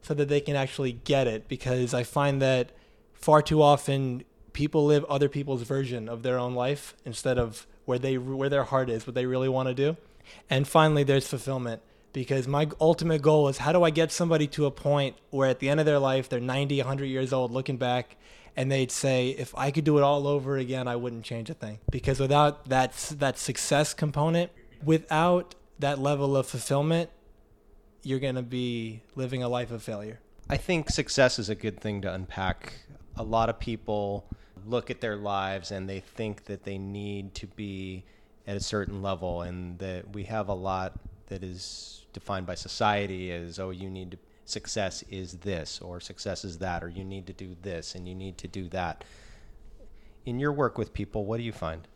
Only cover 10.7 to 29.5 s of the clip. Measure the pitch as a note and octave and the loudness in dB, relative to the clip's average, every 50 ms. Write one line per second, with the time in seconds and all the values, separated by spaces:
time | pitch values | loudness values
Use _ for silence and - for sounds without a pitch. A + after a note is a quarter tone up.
10.7 | - E3 D#3 D#3 D3+ D3 C#3+ C#3 C#3 C#3 C3 - - C3 - - C3+ C3 B2 A#2+ | 6 8 8 8 6 4 4 4 4 2 2 0 -6 -6 -4 -4 -4 -4 -4 -6
11.7 | A2+ A2 - _ _ _ _ _ _ C#3 C3 - C#3 C3+ B2+ B2+ C#3 C#3+ D#3 D3+ | -8 -10 -12 _ _ _ _ _ _ -8 -2 0 0 0 0 0 2 2 2 0
12.7 | - - D#3+ D#3+ E3+ D#3 D#3+ E3+ D#3+ D#3 C3+ D#3 D#3 D#3 D3 C#3 C3+ - B2+ D3 | 0 4 4 4 6 4 2 0 0 4 6 6 6 8 6 4 2 2 0 4
13.7 | D#3+ F3+ F3 E3 D#3 D#3 E3 D#3+ - - F3+ E3+ E3 D#3 D3+ C#3+ - - D3 C#3 | 6 6 6 6 6 4 2 2 2 0 2 4 4 4 2 2 2 0 0 0
14.7 | C3+ - - C#3+ C#3+ C#3+ C#3 C3+ - - _ _ - C3+ C3+ C3 B2+ - - C3+ | 0 -2 0 2 2 4 2 0 -2 -8 _ _ 0 2 4 4 4 2 2 2
15.7 | C#3+ D3+ D#3 D3+ D3 C#3+ C3+ C3+ C3 C3 B2+ - - B2 A#2+ B2+ C3 C3+ C#3+ C#3 | 4 4 6 6 6 6 6 4 4 2 0 0 -2 -2 -2 0 0 0 0 2
16.7 | C#3+ C3+ C3 B2 C#3 C#3 C#3 C3+ C3 C3 C3 B2+ C3+ C3 B2+ A#2+ A#2 C3 C3 - | 2 0 2 0 0 -2 -2 -2 -2 -2 0 0 2 0 0 0 0 -2 -2 -2
17.7 | C#3 A#2+ B2+ B2 B2 B2 A#2+ - - _ - - - - - - - - C3 C3+ | -2 -2 0 2 2 0 0 -4 -12 _ -20 -20 -20 -20 -20 -12 -6 -4 0 0
18.7 | C#3 C3+ C3 B2 - - - C3+ C3 B2+ B2 B2+ C3+ - C3 - - - C3 C#3+ | 2 2 0 0 -2 -2 0 2 2 2 2 0 -2 -4 -6 -8 -4 -2 -2 0
19.7 | C#3 D#3+ D3+ D#3 D3+ D3 C#3+ C#3 C#3+ C#3+ C#3+ C#3+ C#3+ C#3+ C3 C3 C#3+ C3+ C3 B2 | 0 2 4 6 6 6 6 6 4 4 2 2 0 0 0 0 -2 -2 -2 -2
20.7 | C3 C3 B2+ B2 A#2+ A#2+ A#2+ B2 A#2 A2+ A2 - B2+ A#2 A2+ - D#3+ - - G#2+ | -2 -4 -2 -2 -2 -2 -2 -4 -6 -6 -8 -8 -8 -8 -6 -8 -10 -10 -10 -12
21.7 | G#2+ G#2+ - - - C3 - C#3 C3+ B2+ C#3 C3 C#3+ D3 D3+ D3 D3 D3 - B2 | -12 -6 -4 -2 -2 0 2 0 2 2 4 4 6 6 6 6 4 0 -4 0
22.7 | C3 C3 C3 B2 - - - - D#3 C#3+ C#3+ C3+ - - - - B2 - - - | 2 2 2 2 0 -6 -8 -8 -4 -2 0 -2 0 -2 -4 -4 -4 -4 0 2
23.7 | D#3 C#3+ D3+ - - - - D#3 C#3 D3+ D3 D#3+ E3 E3+ F3 F3 - - - - | 4 4 4 2 0 -2 -2 -2 0 0 2 2 2 2 2 0 -4 -18 -20 -20
24.7 | - - D3+ C#3+ D#3+ D#3+ D#3+ - D#3+ D#3 D#3+ F3 F3+ F3+ F3+ - - - - _ | -18 -8 2 4 4 4 4 2 2 4 4 4 4 2 2 -2 -12 -20 -20 _
25.7 | _ - C#3+ C#3 C#3+ C#3 C3+ C#3 D3 C#3+ C#3+ C#3 C#3 C3+ B2+ - - B2+ - - | _ -2 0 0 0 2 2 2 2 2 2 2 4 2 2 0 -4 -8 -2 0
26.7 | C#3 C#3 C#3+ D#3 E3 E3 - - - - _ - - _ _ _ _ _ _ _ | 2 2 4 4 2 2 0 -2 -8 -20 _ -20 -20 _ _ _ _ _ _ _
27.7 | - - _ - _ _ - C3+ C3 C3 C3+ C#3 B2+ B2+ B2 A#2+ B2+ B2 B2 B2 | -20 -20 _ -20 _ _ -6 -4 -2 -2 0 -2 -2 -2 -4 -4 -4 -4 -2 -2
28.7 | A#2+ A#2 A2+ A2+ A2 A2+ - _ - C#3 C3 B2+ C3 B2+ B2+ A#2+ | -2 -4 -6 -8 -10 -12 -16 _ -8 -6 -6 -4 -4 -4 -2 -2